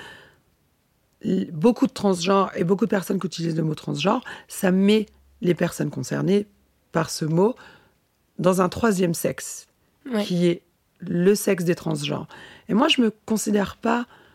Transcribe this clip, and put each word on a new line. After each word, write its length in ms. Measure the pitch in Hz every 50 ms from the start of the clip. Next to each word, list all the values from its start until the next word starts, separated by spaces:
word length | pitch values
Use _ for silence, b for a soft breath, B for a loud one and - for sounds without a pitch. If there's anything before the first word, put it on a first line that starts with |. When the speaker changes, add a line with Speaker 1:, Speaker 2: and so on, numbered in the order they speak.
| B B B B B B B B B _ _ _ _ _ _ _ _ _ _ _ _ _ _ _
Speaker 1:
l-, 280 | - - 185 190 - -
beaucoup 340 | 175 151 165 240 240 - 277
de 60 | -
transgenres 580 | - - - 202 190 175 165 196 196 196 190 - -
et 80 | 208
beaucoup 220 | 190 165 202 185 233
de 60 | 180
personnes 280 | 220 196 170 - 196 185
qui 80 | -
utilisent 300 | 170 - - 165 165 160
le 80 | 160 160
mot 100 | 156 151
transgenre, 480 | - - 156 147 143 147 190 233 254 B B B B B
ça 240 | - - - - 185
met 360 | 185 190 196 202 214 220 208 - _ _ _ _ _ _
les 140 | - 180 165
personnes 360 | - 180 170 - - 147 151
concernées 560 | - 135 123 - 147 143 143 165 196 208 208 - _ _ _ _ _ _ _ _
par 180 | - 160 160 -
ce 140 | - - 165
mot 320 | 151 160 170 196 226 254 B B B B B B B B _ _ _ _ _ _ _ _ -
dans 220 | - 180 190 180
un 80 | 185 160
troisième 460 | - - 233 226 202 175 190 170 165
sexe, 520 | - - - - - - - - - - _ _ _ _ _ _ _ - 285
Speaker 2:
Ouais. 100 | 240 214
Speaker 1:
qui 240 | 208 208 180 170 175
est 160 | 175 170 - - _ _ _ _ _ _ _
le 340 | 180 - 170 175 175 190 214
sexe 300 | 202 - - 196 175 175
des 100 | 175 170
transgenres. 540 | - - 165 - 143 143 147 147 135 156 B B B B B B B B -
Et 60 | -
moi, 120 | 214 285 320
je 120 | - -
me 100 | 233 214 214 _ _
considère 500 | - 220 202 - 220 208 208 190 180 -
pas 300 | - - 226 233 240 240 b b b b b